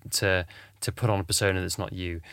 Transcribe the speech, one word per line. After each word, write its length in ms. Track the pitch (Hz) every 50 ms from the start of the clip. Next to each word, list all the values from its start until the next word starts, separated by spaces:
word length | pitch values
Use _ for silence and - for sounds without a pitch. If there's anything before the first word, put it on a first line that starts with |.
| - -
to, 340 | - - 107 98 92 92 87 - - - - - _ -
to 100 | - -
put 180 | - - - 110
on 100 | 104 98
a 40 | 90
persona 380 | - - - 107 98 92 92
that's 160 | 92 85 - -
not 160 | 92 - -
you. 260 | 92 90 87 85 82 - -